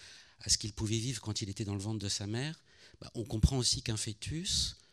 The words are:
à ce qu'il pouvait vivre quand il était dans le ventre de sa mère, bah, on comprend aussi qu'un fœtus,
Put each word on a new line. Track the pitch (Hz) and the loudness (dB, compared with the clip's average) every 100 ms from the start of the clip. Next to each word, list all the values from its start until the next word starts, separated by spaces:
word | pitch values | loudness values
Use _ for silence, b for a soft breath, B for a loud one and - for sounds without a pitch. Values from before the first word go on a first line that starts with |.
| B B B B | B B B B
à | - | 2
ce | - | 2
qu'il | 107 | 2
pouvait | - 107 113 | -2 0 0
vivre | 117 123 | 0 -4
quand | - 104 | -4 -2
il | 98 | -4
était | 98 104 | -4 -2
dans | |
le | 101 | -2
ventre | 98 113 | -2 -2
de | 98 | -2
sa | - 101 | -2 -2
mère, | 113 143 160 B B B B | -2 -4 -6 B B B B
bah, | - - | -10 -6
on | 107 | -4
comprend | 110 - 135 | 6 6 6
aussi | 117 - | 4 2
qu'un | - 107 | 0 -2
fœtus, | - 104 - 151 190 - - - b | -2 -4 -4 -4 0 0 0 -4 b